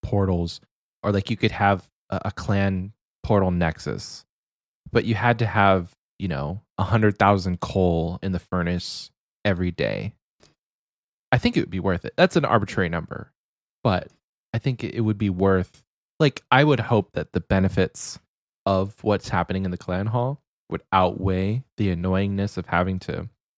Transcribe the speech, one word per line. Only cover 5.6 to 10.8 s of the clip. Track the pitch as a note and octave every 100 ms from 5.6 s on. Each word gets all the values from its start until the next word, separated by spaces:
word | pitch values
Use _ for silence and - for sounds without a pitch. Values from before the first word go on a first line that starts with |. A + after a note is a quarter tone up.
| G2 F#2+ F2 _ _ _
you | F#2+
know, | C2+ C#2+ G2 _ -
a |
hundred | G2 A#2 G#2+ G2
thousand | G2+ G2+ F#2 F2
coal | - F#2+ F2+ E2 E2 F2+
in | G2
the | F2+
furnace | - F#2 E2+ F2+ - - - _ _ _
every | G#2 F2 F2+
day. | E2+ A#1+ G1+ D#2+ - _ _ _ _ _ _